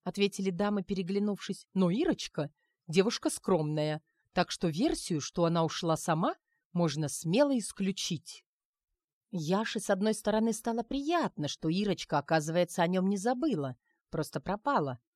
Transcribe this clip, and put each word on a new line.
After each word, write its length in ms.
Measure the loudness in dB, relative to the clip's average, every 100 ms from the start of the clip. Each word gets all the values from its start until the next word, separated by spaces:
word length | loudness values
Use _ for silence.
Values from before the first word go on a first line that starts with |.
ответили 480 | -8 0 0 0 -2
дамы, 320 | 0 0 0
переглянувшись. 800 | -2 -4 -2 0 0 -2 -6 -10 -4
«Но 160 | 2 2
Ирочка 600 | 4 2 0 -4 -6 -8 _ _ _ -2
девушка 420 | 2 4 2 -2
скромная, 720 | -2 2 2 2 0 0 -2 -8 _ _
так 160 | -2 0
что 180 | 0 -2
версию, 540 | 0 0 0 -2 -4
что 240 | -4 0 2
она 180 | 2
ушла 340 | 0 0 -2 0
сама, 380 | 0 0 0 -2 _ _ _
можно 340 | 0 0 0 -4
смело 500 | -4 2 4 4 2
исключить». 880 | -2 -4 -4 -2 -4 -6 -8 -20 _ _ _ _ _ _ _ _ _
Яше, 480 | -6 0 0 0 -4
с 120 | 0
одной 240 | 0 2 0
стороны, 380 | 0 2 2
стало 280 | 0 -2 -4
приятно, 640 | -4 -4 0 0 0 -2 -6
что 220 | -4 -2
Ирочка, 480 | 0 0 -2 -2 -2
оказывается, 640 | 2 0 2 0 0 2
о 60 | 2
нем 220 | 2 2
не 80 | 0
забыла, 580 | 0 0 0 0 -4 -8 _ _ _
просто 300 | -6 -4 -6
пропала. 580 | -6 -4 0 0 0 -4 _